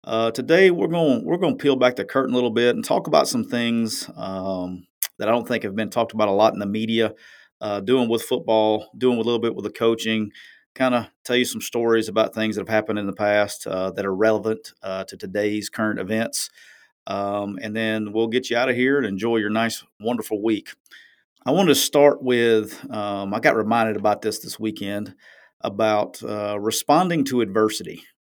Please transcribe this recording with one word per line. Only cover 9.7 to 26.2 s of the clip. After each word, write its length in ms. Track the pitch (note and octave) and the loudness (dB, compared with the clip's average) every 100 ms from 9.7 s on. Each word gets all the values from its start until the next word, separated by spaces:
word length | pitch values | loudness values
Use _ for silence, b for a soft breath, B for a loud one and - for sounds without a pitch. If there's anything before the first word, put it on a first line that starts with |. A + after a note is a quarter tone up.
coaching, 580 | - A#2 A2+ A2 A2 G#2+ B B B B - | 0 0 2 0 -2 -2 B B B B -2
kinda 340 | C3 B2 A2+ _ | 0 0 -4 _
tell 100 | - | -2
you 100 | B2 | 0
some 160 | B2 A2 | 0 -4
stories 480 | - A#2+ A#2 A2+ A2 | -6 -2 2 2 2
about 280 | G#2 A2 A2+ | 0 0 0
things 180 | A2 | -4
that 60 | G#2 | -4
have 80 | F#2+ | 0
happened 320 | A2 G#2+ G#2 | 0 0 -4
in 60 | G2+ | -4
the 60 | |
past, 540 | - G#2 G#2 G#2 - - | -2 2 2 2 -4 -8
uh, 240 | F#2+ F#2+ | -4 -4
that 160 | F#2 G2 | -4 -4
are 80 | |
relevant, 600 | F#2+ A2 G#2+ G#2+ A2 - _ | 2 2 2 -2 -6 -8 _
uh, 220 | G2 F#2+ | -10 -10
to 140 | F#2+ F#2+ | -10 -12
today's 520 | G2 G2 G#2 G#2 G2 | -8 -2 -2 -2 -6
current 300 | - A2 G#2 | -4 -2 -2
events. 520 | F#2+ A2 A2+ - - B B B B _ - | -4 -2 -2 -6 -8 B B B B _ -8
Um, 500 | G2 G2+ G2+ G2+ F#2+ | -6 -4 -4 -6 -8
and 120 | A2 | -8
then 380 | G#2+ A2 A2 G#2 | -4 -2 -2 -2
we'll 160 | G#2 A2+ | -2 0
get 200 | A#2+ B2 | 0 0
you 80 | A#2 | -2
out 120 | C3 | 0
of 80 | A#2+ | 2
here 200 | B2+ C#3 | 2 2
and 100 | A2+ | 0
enjoy 320 | F#2+ A2+ A#2 | -2 0 0
your 120 | G#2 | 0
nice, 320 | A2 A2+ - - _ | 0 -2 -4 -14 _
wonderful 420 | G#2+ A#2+ G#2+ G#2+ | -4 -4 -4 -4
week. 300 | A2 G#2 - - _ B B B B _ | -2 -2 -6 -20 _ B B B B _
I 60 | B2 | 0
wanted 200 | D#3+ F#3+ | 2 4
to 100 | C#3 | 4
start 420 | - D3 C#3+ C#3+ | 4 6 6 6
with, 560 | C3 B2 A#2 A2 G#2+ - - | 2 4 6 4 2 -10 -10
um, 420 | A2 G#2 G2+ G2 | -6 -4 -4 -4
I 60 | G#2+ | 0
got 160 | B2 A2+ | 2 2
reminded 400 | G#2 A#2 A2+ G#2 | 2 2 2 2
about 260 | G#2 G#2 | 0 0
this 160 | A2 G#2 | -2 -6
this 180 | E2+ - | -12 -6
weekend, 560 | A2 G#2 G2+ G#2 G#2 - b b b b | -6 -6 -6 -6 -8 -14 b b b b
about, 640 | A#2+ G2+ A2 G#2+ - - | -8 0 2 2 -2 -8